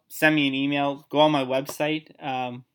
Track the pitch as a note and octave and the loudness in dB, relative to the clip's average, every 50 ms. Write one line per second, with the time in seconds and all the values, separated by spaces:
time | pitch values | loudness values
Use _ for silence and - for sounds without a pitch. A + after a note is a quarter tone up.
0 | _ _ - - - D#3 D#3 D3+ C#3+ C#3 C3+ C3+ C#3 C#3 C#3+ C#3+ C#3+ C#3+ C#3 C3+ | _ _ -4 0 2 4 4 4 2 0 0 0 -2 0 0 0 0 -2 -4 -6
1 | - _ - C#3+ D3+ D#3 D3+ C#3+ C3+ B2+ B2+ C3 C#3 - - - D3+ D3+ D#3 D#3 | -10 _ 2 4 4 4 4 2 0 0 -2 -2 -2 -4 -6 -4 -2 -2 -2 -4
2 | D#3 - - - D#3+ D3 C3 B2+ B2+ B2 B2 B2+ B2+ _ _ | -8 -12 -18 -14 -10 -8 -6 -6 -6 -8 -8 -12 -16 _ _